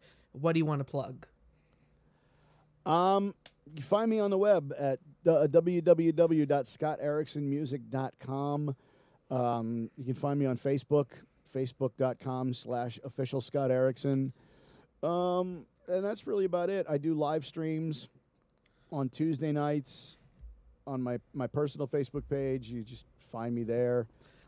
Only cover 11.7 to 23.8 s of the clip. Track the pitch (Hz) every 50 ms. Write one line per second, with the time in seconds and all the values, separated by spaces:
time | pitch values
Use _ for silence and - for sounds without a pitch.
11.7 | - _ 135 120 - - 131 127 123 - - 135 131 127 127 131 120 - - 113
12.7 | 123 120 120 123 117 - - 135 - - 135 127 - 135 117 - - 143 139 131
13.7 | 127 127 131 131 123 - - 139 139 135 135 135 - - - - - - - -
14.7 | - - - _ _ _ - 160 170 175 180 180 180 180 185 185 180 165 120 _
15.7 | _ _ _ - 180 185 196 202 226 208 - - 220 202 190 185 170 175 175 185
16.7 | 196 196 170 156 151 143 143 165 160 151 151 143 156 160 143 - - 165 160 160
17.7 | 160 156 160 160 151 - - - _ _ _ _ _ _ _ _ _ _ _ _
18.7 | _ _ _ _ - 143 135 123 - - 156 165 156 123 160 156 147 147 147 147
19.7 | 147 151 135 - - - - - - _ _ _ _ _ - - - - _ -
20.7 | - _ _ 139 135 131 127 123 123 117 - _ - 143 127 117 - 143 151 143
21.7 | - 147 143 127 - 143 135 - - 143 - - 143 139 135 135 131 131 120 110
22.7 | 123 120 110 113 127 - - _ _ _ - - - 113 117 120 120 120 117 107
23.7 | 117 120